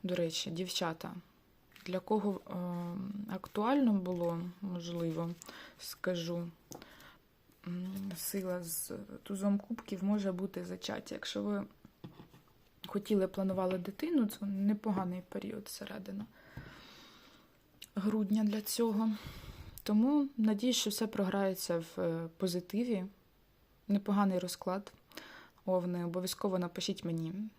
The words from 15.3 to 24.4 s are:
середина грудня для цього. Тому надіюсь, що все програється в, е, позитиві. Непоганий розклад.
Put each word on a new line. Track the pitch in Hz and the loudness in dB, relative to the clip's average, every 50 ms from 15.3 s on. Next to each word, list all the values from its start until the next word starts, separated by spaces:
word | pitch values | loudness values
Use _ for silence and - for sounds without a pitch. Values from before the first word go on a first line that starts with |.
| - 196 - 202 214 214 202 - | -8 -6 -6 -6 -8 -8 -8 -10
середина | - - 196 - - 214 190 202 190 202 214 - - - - - - - - - - - - - - - - - - - - - - - - _ _ _ _ _ _ - - - _ | -10 -10 -10 -8 -8 -8 -8 -8 -6 -8 -8 -10 -14 -20 -20 -16 -14 -14 -14 -14 -16 -18 -20 -20 -20 -20 -20 -20 -20 -20 -20 -20 -20 -20 -20 _ _ _ _ _ _ -20 -20 -6 _
грудня | 208 185 208 208 220 214 190 208 220 214 | 0 0 2 2 2 2 4 4 4 4
для | 208 202 220 | 4 2 0
цього. | 214 - - - 233 226 214 208 220 220 214 208 - - - - - - - - - - - - - | -2 -2 0 2 2 4 4 4 2 2 2 0 -4 -12 -12 -12 -14 -14 -14 -14 -14 -14 -14 -8 0
Тому | - 214 208 226 262 294 294 285 277 - | 4 6 6 8 8 6 6 4 2 2
надіюсь, | - 220 220 214 202 240 254 240 | 4 4 4 4 4 4 4 4
що | - - 220 | 4 2 2
все | 202 - 226 | 2 2 0
програється | 214 - - 202 185 202 196 196 190 190 185 - - 175 | 0 2 0 2 2 4 4 4 4 2 0 0 0 0
в, | 170 165 165 - - | 0 0 -2 -2 0
е, | 180 170 165 165 165 165 165 | 0 2 2 0 -2 -6 -4
позитиві. | - 190 185 175 180 175 - - 208 240 247 226 190 180 196 - - _ _ _ _ _ _ _ _ _ _ _ _ _ | -2 0 0 0 -2 -4 -2 0 0 2 2 2 0 0 -4 -10 -16 _ _ _ _ _ _ _ _ _ _ _ _ _
Непоганий | - 202 196 196 - 202 202 202 196 185 | 2 2 2 4 4 4 6 6 6 4
розклад. | 180 | 2